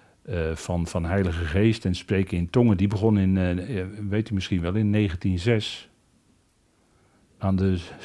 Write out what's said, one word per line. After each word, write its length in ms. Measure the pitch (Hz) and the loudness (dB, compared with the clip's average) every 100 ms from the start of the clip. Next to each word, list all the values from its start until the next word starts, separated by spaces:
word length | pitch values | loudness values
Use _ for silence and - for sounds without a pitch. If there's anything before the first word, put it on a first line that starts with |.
| _ _ | _ _
eh, 340 | - 85 80 80 | -8 -6 -4 -6
van, 300 | - 87 85 | -4 -4 -2
van 180 | 90 | -4
Heilige 400 | 82 98 92 82 | -2 0 0 -2
Geest 400 | 80 90 110 110 | -2 2 2 2
en 100 | 95 | -2
spreken 420 | 90 - 98 95 90 | -4 -2 -2 0 -2
in 140 | 85 | 0
tongen, 260 | 123 120 98 | 4 4 4
die 120 | 98 | 2
begon 300 | 101 110 104 | 2 2 4
in, 180 | 95 95 | 4 2
eh, 440 | 90 90 92 107 | 2 -2 -4 -6
eh, 60 | 92 101 104 | -6 -8 -4
weet 220 | 104 107 | -4 -2
u 40 | |
misschien 260 | 98 - 92 | -4 -2 -2
wel, 140 | 85 | 0
in 160 | 104 104 | 0 2
negentien 480 | 107 104 85 101 90 | 2 0 0 -2 0
zes. 500 | 98 113 - - - _ _ _ _ _ _ _ _ _ _ _ _ _ _ - | 2 0 0 -10 -18 _ _ _ _ _ _ _ _ _ _ _ _ _ _ -4
Aan 180 | 98 95 | 0 2
de 220 | 95 92 - - | 2 0 -4 -16